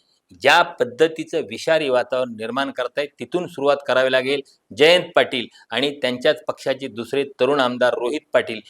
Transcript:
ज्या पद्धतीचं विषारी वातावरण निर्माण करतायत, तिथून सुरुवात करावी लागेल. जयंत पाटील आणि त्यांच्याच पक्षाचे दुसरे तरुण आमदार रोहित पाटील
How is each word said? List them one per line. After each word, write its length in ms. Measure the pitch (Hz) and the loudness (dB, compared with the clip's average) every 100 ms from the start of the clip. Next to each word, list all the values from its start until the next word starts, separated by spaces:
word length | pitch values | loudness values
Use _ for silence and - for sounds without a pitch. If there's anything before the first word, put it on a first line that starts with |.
| _ _ _ 90 | _ _ _ -2
ज्या 220 | 123 160 | 4 4
पद्धतीचं 800 | - - 123 120 160 160 156 165 | 4 -2 -4 0 0 0 -8 -6
विषारी 480 | 131 113 - 160 143 | -6 -6 -2 0 2
वातावरण 440 | 123 117 127 127 110 | 0 0 -4 -6 -8
निर्माण 340 | 113 123 139 | -8 -6 -6
करतायत, 380 | 127 123 - 147 - | -6 -8 -6 -8 -8
तिथून 260 | 120 180 170 | -6 -6 -6
सुरुवात 300 | 170 139 139 - | -2 0 0 0
करावी 260 | 127 131 | 0 2
लागेल. 280 | 131 127 139 - _ - 101 | 2 0 -4 -6 _ -8 4
जयंत 280 | 151 180 170 | 6 6 2
पाटील 320 | - 123 131 107 _ - | 0 0 -2 -8 _ -10
आणि 300 | 113 143 143 | -4 -4 -2
त्यांच्याच 420 | 123 123 156 147 | -4 0 0 0
पक्षाचे 440 | - 123 143 131 135 | -4 -6 -4 -6 -6
दुसरे 360 | 107 113 143 | -10 -6 -4
तरुण 360 | 139 - 127 143 | -4 -4 -2 0
आमदार 340 | 127 123 123 | 0 2 2
रोहित 260 | 120 120 147 - | 2 -4 -6 -2
पाटील 280 | 127 117 110 - | -2 -2 -6 -14